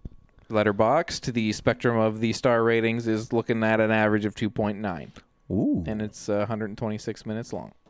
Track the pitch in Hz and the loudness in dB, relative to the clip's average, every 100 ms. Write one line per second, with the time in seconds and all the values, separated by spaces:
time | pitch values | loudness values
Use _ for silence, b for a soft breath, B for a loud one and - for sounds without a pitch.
0 | - - - _ - 110 104 101 110 147 | -18 -18 -20 _ -2 2 2 4 2 2
1 | 170 - - 117 110 104 - 117 131 117 | 0 -6 -4 -2 0 0 0 0 0 2
2 | 110 110 113 113 131 117 113 117 113 117 | 2 2 -2 0 2 4 4 4 2 0
3 | 117 110 117 117 113 113 110 110 110 110 | 0 -2 0 -2 0 0 2 4 4 4
4 | 107 107 104 - 107 104 107 101 107 82 | 4 2 0 -2 -4 0 -2 -2 -6 -6
5 | 65 - - _ - 95 240 269 85 107 | -10 -18 -20 _ -4 0 0 0 -2 -4
6 | 107 - - 104 104 110 107 104 113 107 | -6 -6 -2 0 0 -2 -6 -6 -6 -4
7 | - 104 113 110 117 92 57 - | -6 -8 -8 -8 -8 -10 -10 -16